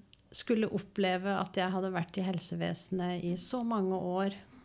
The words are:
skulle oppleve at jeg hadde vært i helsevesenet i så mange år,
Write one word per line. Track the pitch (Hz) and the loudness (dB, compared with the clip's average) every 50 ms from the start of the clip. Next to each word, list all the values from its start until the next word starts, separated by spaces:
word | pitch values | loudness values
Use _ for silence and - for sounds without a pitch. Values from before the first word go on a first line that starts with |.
| - - - _ - _ - | -14 -20 -20 _ -20 _ -10
skulle | - - - 233 220 220 - | -10 0 2 2 4 4 2
oppleve | - 190 - - - 208 190 185 180 185 185 202 196 185 | 0 -2 -4 -2 0 2 2 4 2 2 2 0 0 0
at | 185 185 - | 0 0 0
jeg | 196 180 185 | 0 0 2
hadde | 185 185 190 190 185 | 2 0 0 0 0
vært | 175 165 - - 196 | -2 -2 -2 -2 -2
i | 185 | 0
helsevesenet | 190 175 165 - - 170 170 170 175 170 - - - 196 185 180 180 180 175 - | 0 0 -2 -2 -4 -4 -2 -2 -2 -2 -4 -4 -4 -2 -2 0 0 -2 -2 -2
i | 175 175 | -2 -2
så | 180 - - 254 247 233 | -2 -2 -4 -2 -2 0
mange | 233 226 208 190 190 185 | 0 2 2 2 2 2
år, | 180 185 180 180 190 196 196 196 - - - - - - | 0 0 0 2 2 2 0 0 -4 -14 -20 -20 -20 -20